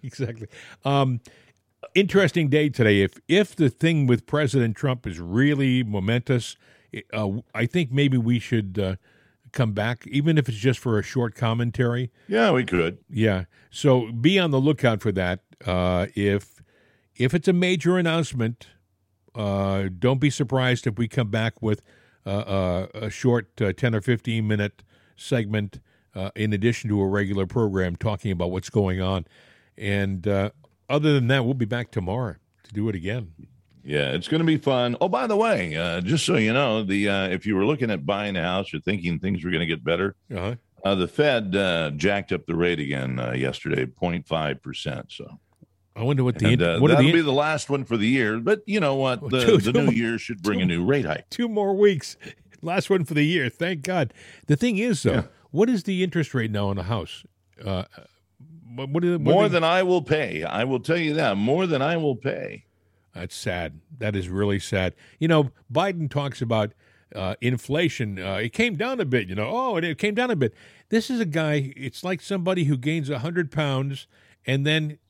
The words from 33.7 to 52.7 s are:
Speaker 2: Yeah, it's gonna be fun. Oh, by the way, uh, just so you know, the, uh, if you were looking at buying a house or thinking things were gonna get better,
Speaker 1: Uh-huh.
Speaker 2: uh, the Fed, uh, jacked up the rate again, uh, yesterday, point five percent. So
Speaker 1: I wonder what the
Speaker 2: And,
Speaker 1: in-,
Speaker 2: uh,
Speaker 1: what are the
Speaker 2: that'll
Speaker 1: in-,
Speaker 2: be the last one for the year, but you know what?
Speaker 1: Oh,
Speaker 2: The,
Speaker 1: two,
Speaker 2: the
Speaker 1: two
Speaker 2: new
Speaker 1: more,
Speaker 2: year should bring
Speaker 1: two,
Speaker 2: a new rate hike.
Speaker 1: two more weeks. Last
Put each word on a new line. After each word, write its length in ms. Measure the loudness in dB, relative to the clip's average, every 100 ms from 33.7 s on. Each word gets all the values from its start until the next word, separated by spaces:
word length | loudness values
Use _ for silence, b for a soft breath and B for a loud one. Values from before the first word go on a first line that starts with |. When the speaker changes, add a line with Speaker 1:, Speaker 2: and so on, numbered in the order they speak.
| _
Speaker 2:
Yeah, 300 | -4 -2 0
it's 160 | -2 -2
gonna 160 | 0
be 120 | 2 2
fun. 400 | 2 2 0 0
Oh, 80 | 0
by 180 | 0 0
the 100 | 2
way, 400 | 2 2 0 -2
uh, 240 | -2 -2
just 240 | -2 0
so 120 | 2 2
you 160 | 2
know, 300 | 2 2 0
the, 260 | 0 0 2
uh, 200 | 0 0
if 160 | -2 0
you 80 |
were 100 | 2 2
looking 240 | 2 0
at 160 | -2 -2
buying 300 | -4 -2 -2
a 60 |
house 300 | -2 -2 -4
or 80 | -6
thinking 380 | -4 -4 -2 -4
things 260 | -2 -4
were 60 | -2
gonna 160 | -2 -2
get 180 | -4
better, 320 | -2 -2 -2 -6 _
Speaker 1:
Uh-huh. 200 | -8 -6 -8 _ _
Speaker 2:
uh, 100 | -2
the 140 | 0 0
Fed, 460 | 2 2 2 0
uh, 360 | 0 0 0 -2
jacked 420 | 0 0 0 -2
up 140 | -6 -4
the 80 | 0
rate 240 | 0 0
again, 380 | -4 -4 -4 -4
uh, 140 | -4
yesterday, 520 | -2 -4 -4 -4 -2 -4
point 400 | -4 -4 -4 -4
five 360 | -4 -2 -6
percent. 500 | -10 -10 -8 -10 -12
So 260 | -18 -18 -18 _ _ -20 _ _ -6
Speaker 1:
I 60 |
wonder 220 | -2 2
what 140 | 0 2
the 80 | 2
Speaker 2:
And, 140 | 4
Speaker 1:
in-, 80 | 2
Speaker 2:
uh, 100 | 4
Speaker 1:
what 100 | 6
are 40 |
the 80 | 8
Speaker 2:
that'll 80 | 6
Speaker 1:
in-, 60 | 4
Speaker 2:
be 60 |
the 100 | 4
last 380 | 2 0 -2 -2
one 140 | -4
for 120 | -2 0
the 120 | 2
year, 300 | 2 2 0
but 240 | 0 -2 0
you 140 | 0
know 160 | 0 0
what? 260 | 0 -2
Speaker 1:
Oh, 60 | -2
Speaker 2:
The, 160 | 2
Speaker 1:
two, 120 | 6 6
Speaker 2:
the 140 | 4
Speaker 1:
two 60 | 4
Speaker 2:
new 60 | 4
Speaker 1:
more, 80 |
Speaker 2:
year 240 | 2 0 -4
should 240 | -6 -4
bring 160 | -2 0
Speaker 1:
two, 60 |
Speaker 2:
a 20 | 2
new 180 | 0
rate 200 | 2 0
hike. 240 | 0 -6 -8
Speaker 1:
two 180 | -4 -2
more 260 | 0 -2
weeks. 420 | 4 4 4 -6 -16 B B _ _
Last 260 | -4